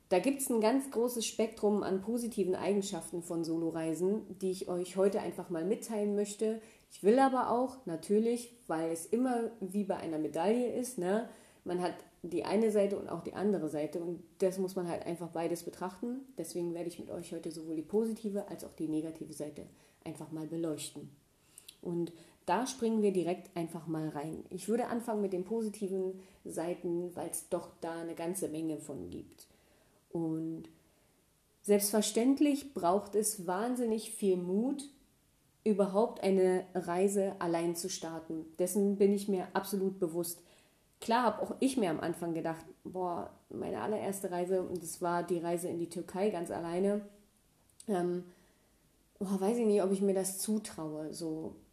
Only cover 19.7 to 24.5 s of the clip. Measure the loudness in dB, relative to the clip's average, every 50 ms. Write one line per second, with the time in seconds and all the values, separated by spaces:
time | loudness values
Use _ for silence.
19.7 | -18 -20 -20 _ _ _ -12 -12 -10 -10 -10 -8 -8 -8 -6 -6 -4 -2 -2 -2
20.7 | -2 -4 -6 -10 -12 -12 -14 -16 -18 -20 _ _ _ _ _ _ _ -20 -20 -20
21.7 | -20 _ -6 -4 -2 -2 -2 -4 -6 -12 -20 -20 -20 _ _ 0 2 2 2 -2
22.7 | -2 -2 0 0 2 4 4 4 4 4 2 2 0 -2 -6 -8 -6 -6 -6 -4
23.7 | -6 -8 -6 -4 -2 -2 -2 -2 -4 -4 -6 -6 -8 -10 -10 -10